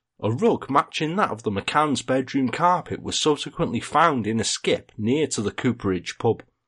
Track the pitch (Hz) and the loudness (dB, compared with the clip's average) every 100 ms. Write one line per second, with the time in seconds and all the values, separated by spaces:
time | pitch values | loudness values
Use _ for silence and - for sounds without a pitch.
0 | _ - 104 123 226 147 - 139 - - | _ -6 -2 2 2 0 2 0 0 -4
1 | 156 180 196 110 110 98 - 151 151 123 | -4 0 -2 -2 -4 -4 0 0 2 0
2 | - 135 127 139 127 - 175 180 - 95 | 0 -2 0 0 0 2 2 2 -2 -8
3 | - - 226 220 - - 160 113 - 147 | -6 0 2 0 -2 -4 -2 -2 0 4
4 | 165 135 101 113 101 - - - - - | 4 4 0 0 0 -2 -2 -2 -4 -4
5 | 107 143 147 - 101 - 127 117 101 90 | 0 2 0 0 -4 -2 -2 0 0 -2
6 | - - 117 101 - _ | -4 -2 0 0 -6 _